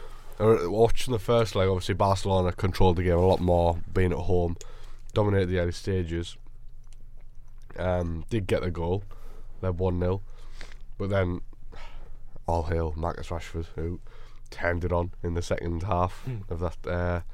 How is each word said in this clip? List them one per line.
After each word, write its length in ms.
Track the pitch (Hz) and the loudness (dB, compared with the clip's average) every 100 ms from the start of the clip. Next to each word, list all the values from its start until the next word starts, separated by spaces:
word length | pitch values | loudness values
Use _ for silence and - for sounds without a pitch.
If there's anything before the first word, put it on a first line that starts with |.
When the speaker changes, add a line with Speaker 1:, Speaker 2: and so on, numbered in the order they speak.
| - - - - | -12 -12 -10 2
Speaker 1:
uh, 180 | 107 113 85 | 4 4 4
watching 420 | 104 117 - - | 4 6 6 4
the 80 | 117 | 0
first 340 | - 117 113 | 2 4 4
leg, 140 | 104 95 | 2 2
obviously 280 | 92 - 92 | 2 0 2
Barcelona 580 | 101 98 101 95 90 | 4 4 4 4 2
controlled 420 | - 95 - 95 87 | 2 2 6 6 6
the 80 | |
game 140 | 90 85 | 4 6
a 100 | 92 | 6
lot 140 | 92 | 6
more, 400 | 90 87 85 85 - | 6 6 4 2 0
being 200 | 95 92 | 2 2
at 60 | 80 | 2
home, 360 | 87 90 87 85 - - - - - | 2 4 2 -2 -8 -10 -10 -10 -4
dominated 340 | 110 104 98 90 | 0 4 4 4
the 120 | 90 | 2
early 140 | 87 | 0
stages. 640 | 87 - 95 82 85 85 - - - - - - - - - - - - - - - | -2 0 0 0 -2 -6 -8 -12 -12 -12 -12 -12 -12 -12 -12 -12 -12 -12 -12 -10 -4
Um, 460 | 90 90 85 82 - | 0 0 0 -4 -2
did 180 | 113 92 | -2 0
get 140 | 107 | 0
the 100 | 90 | 0
goal, 320 | 85 82 95 - - - - - - | -2 -2 -2 -4 -10 -10 -10 -10 -4
led 180 | 92 85 | -2 0
one 200 | 92 90 | 0 2
nil, 220 | 90 95 - - - - - - - - | 2 0 -4 -10 -10 -8 -8 -10 -10 -6
but 120 | 98 | 0
then 320 | 98 90 87 - - - - - - - - - - - | 2 2 0 -6 -10 -10 -8 -8 -8 -8 -8 -8 -8 -2
all 160 | 85 | -2
hail 300 | 82 82 82 76 | 0 0 0 -2
Marcus 320 | 85 - - | -4 -4 -6
Rashford, 380 | 85 - 82 80 - | -6 -6 -6 -6 -6
who 240 | 82 - - - - - - | -6 -6 -10 -12 -12 -12 -12
turned 360 | - 87 87 85 | -4 0 0 0
it 80 | |
on 180 | 87 87 - | 0 0 -4
in 120 | 87 | -4
the 80 | 85 | -2
second 420 | 85 - 87 85 | -2 -2 -2 -4
half 400 | 92 90 90 - - | 0 0 0 -2 -8
Speaker 2:
Mm. 220 | 113 - | -8 -6
Speaker 1:
of 100 | 82 | -4
that, 260 | 87 - - | -4 -4 -4
uh, 320 | 90 87 87 - | -2 0 -2 -4